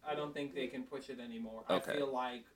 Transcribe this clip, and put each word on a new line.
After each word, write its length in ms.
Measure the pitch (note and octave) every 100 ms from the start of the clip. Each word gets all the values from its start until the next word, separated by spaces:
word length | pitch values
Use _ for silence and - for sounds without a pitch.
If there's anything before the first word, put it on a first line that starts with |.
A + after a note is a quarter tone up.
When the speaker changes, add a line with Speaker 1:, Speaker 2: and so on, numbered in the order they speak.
| D3+
Speaker 1:
I 80 | D3
don't 180 | D3
think 200 | D3 C#3+
they 140 | C#3 B2+
can 160 | C3
push 260 | B2+ C3+ -
it 100 | B2
anymore. 440 | A#2+ A2+ A2+ A2 -
Speaker 2:
Okay. 220 | F#2 -
Speaker 1:
I 40 | D3
feel 160 | C#3
like 340 | C3 B2+ B2 -